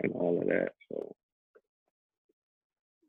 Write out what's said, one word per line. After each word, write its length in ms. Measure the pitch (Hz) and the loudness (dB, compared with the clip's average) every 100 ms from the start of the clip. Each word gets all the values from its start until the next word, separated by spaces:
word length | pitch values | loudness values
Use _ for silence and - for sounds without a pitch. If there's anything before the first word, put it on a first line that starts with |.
and 80 | - | -2
all 300 | 87 87 87 | 0 2 2
of 60 | - | 2
that, 240 | 90 - - - | 2 0 -4 -10
so. 240 | 50 - - _ _ _ - _ _ _ _ _ _ _ _ _ _ _ _ _ _ | -8 -8 -12 _ _ _ -20 _ _ _ _ _ _ _ _ _ _ _ _ _ _